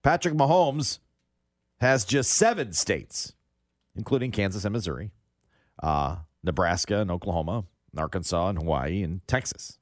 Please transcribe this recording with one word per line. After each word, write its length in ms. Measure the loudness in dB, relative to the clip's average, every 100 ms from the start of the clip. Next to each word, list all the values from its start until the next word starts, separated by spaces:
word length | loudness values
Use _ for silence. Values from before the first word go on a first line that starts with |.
Patrick 320 | 4 2 2
Mahomes 640 | 2 4 4 4 0 -2 -4 _ _ _ _ _ _ _ _
has 240 | 2 4
just 280 | 2 2 4
seven 400 | 4 4 2 -4
states, 640 | -2 -2 -2 -4 -8 -8 _ _ _ _ _ _
including 380 | -12 -2 -2 0
Kansas 320 | -2 -2 -2
and 80 | -4
Missouri, 400 | -2 -4 -6 -10 _ _ _ _ _ _ -6
uh, 340 | -2 0 0 -4 -12 _
Nebraska 560 | -4 0 0 0 0 0
and 120 | 0
Oklahoma, 540 | -4 -2 -2 -2 -4 -6 _ _
and 80 | -6
Arkansas 480 | -4 -4 -2 0 0
and 100 | -2
Hawaii 440 | 0 0 0 -2
and 240 | -2 -6 -2
Texas. 500 | -2 -2 -10 -14 -18